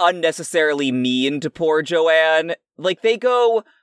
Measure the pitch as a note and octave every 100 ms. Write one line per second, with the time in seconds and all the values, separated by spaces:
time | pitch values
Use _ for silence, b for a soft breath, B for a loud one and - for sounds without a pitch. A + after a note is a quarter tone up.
0 | F3 F3+ D#3+ D#3 D#3 E3+ D3+ C#3+ C#3 B2+
1 | B2+ B2+ C3+ C#3+ D3+ - D#3+ D#3 D#3 E3
2 | D#3+ D#3+ D#3+ D#3+ E3 E3 _ - F3 F#3
3 | A3+ A3+ B3 B3 A#3 A3+ - b